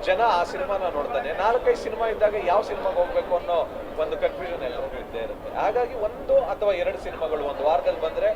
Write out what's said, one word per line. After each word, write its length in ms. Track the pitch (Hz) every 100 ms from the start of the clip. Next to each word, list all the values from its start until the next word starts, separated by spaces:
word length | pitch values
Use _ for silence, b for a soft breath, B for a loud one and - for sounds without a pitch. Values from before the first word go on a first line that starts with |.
ಜನ 180 | - 185
ಆ 220 | 233 180
ಸಿನಿಮಾನ 380 | 175 196 185 196 185
ನೋಡ್ತಾನೆ. 400 | 151 139 143 127
ನಾಲ್ಕೈದು 440 | 160 202 247 247 240
ಸಿನಿಮಾ 300 | 226 220 226
ಇದ್ದಾಗ 280 | 214 208 208 180
ಯಾವ 160 | 190
ಸಿನಿಮಾಗೆ 340 | - 196 190 180
ಹೋಗ್ಬೇಕು 400 | 175 175 170 175
ಅನ್ನೋ 340 | - 170 139 - - -
ಒಂದು 160 | 156 151
ಕನ್ಫ್ಯೂಷನ್ 460 | 170 185 180 170
ಎಲ್ಲರಿಗೂ 360 | 131 123 135 127
ಇದ್ದೇ 200 | 123 117
ಇರುತ್ತೆ. 420 | 113 107 - -
ಹಾಗಾಗಿ 340 | 170 240 240 131
ಒಂದು 420 | 214 - - 269
ಅಥವಾ 360 | 247 196 208
ಎರಡು 240 | 185 175 185
ಸಿನಿಮಾಗಳು 460 | 185 156 160 156
ಒಂದು 200 | 143 139
ವಾರದಲ್ಲಿ 380 | 151 170 - 165
ಬಂದ್ರೆ 280 | 160 156 202